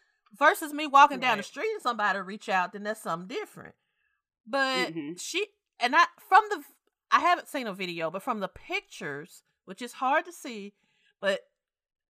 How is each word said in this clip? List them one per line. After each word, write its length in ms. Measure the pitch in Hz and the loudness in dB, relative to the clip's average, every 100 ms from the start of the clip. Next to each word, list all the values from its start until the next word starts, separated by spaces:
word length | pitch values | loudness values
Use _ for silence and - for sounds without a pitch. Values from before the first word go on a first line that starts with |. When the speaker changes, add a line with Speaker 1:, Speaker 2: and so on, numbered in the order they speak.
| _ _ _ 208 | _ _ _ 2
Speaker 1:
versus 380 | 294 403 302 | 4 4 -2
me 140 | 294 311 | -6 4
walking 320 | 277 285 262 | 8 8 6
down 180 | 254 208 | 0 0
the 40 | |
Speaker 2:
Right. 40 | 202 | -4
Speaker 1:
street 260 | 269 440 | -6 -4
and 100 | 427 | -4
somebody 380 | 254 220 208 196 | -4 0 0 0
reach 300 | 185 214 - | -4 -10 -2
out, 240 | 190 180 | -2 -2
then 100 | 202 | -6
that's 180 | 208 220 | -8 -6
something 240 | 202 170 185 | -6 -6 -6
different. 480 | 415 403 - - - _ _ _ _ _ _ 220 | -10 -10 -14 -20 -20 _ _ _ _ _ _ -4
But 420 | 269 262 262 247 | -2 0 0 -2
Speaker 2:
Mm-hmm. 240 | 165 143 180 | -4 -8 -10
Speaker 1:
she, 300 | - 339 427 _ _ - | -8 -6 -6 _ _ -4
and 160 | 240 311 | 2 4
I, 100 | 339 - - | 2 0 4
from 160 | 381 427 | 6 6
the, 140 | 349 - _ _ _ - | -2 -8 _ _ _ 2
I 80 | 233 | 4
haven't 280 | 330 349 - | 4 2 -2
seen 200 | 285 233 | -6 -6
a 60 | |
video, 360 | 190 180 170 160 | -6 -6 -4 -4
but 140 | 190 | -4
from 160 | - 214 | -6 -4
the 80 | 185 | -6
pictures, 960 | - - 381 - - 165 139 170 - _ _ - | -8 -8 -8 -8 -12 -10 -10 -12 -20 _ _ -18
which 180 | 190 | -14
is 100 | 240 | -14
hard 320 | - 262 311 339 | -4 0 0 -2
to 80 | |
see, 400 | - 294 220 202 - _ _ _ _ | -10 -12 -12 -12 -16 _ _ _ _
but 260 | 196 - - _ _ _ _ _ _ | -2 -2 -4 _ _ _ _ _ _